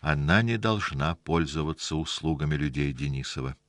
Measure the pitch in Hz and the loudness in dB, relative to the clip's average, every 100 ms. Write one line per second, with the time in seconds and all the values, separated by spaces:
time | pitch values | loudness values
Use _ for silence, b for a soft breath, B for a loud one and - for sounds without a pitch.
0 | 73 76 71 95 117 117 110 107 - 73 | 0 0 4 4 4 2 2 0 0 -2
1 | 73 82 - 85 78 76 76 78 - 80 | -2 -2 0 2 2 0 -2 -4 -4 -4
2 | 80 - 80 76 76 76 73 67 71 65 | -2 -2 -2 0 0 0 0 0 -2 -2
3 | 71 67 67 - 65 69 | -4 -4 -6 -6 -6 -8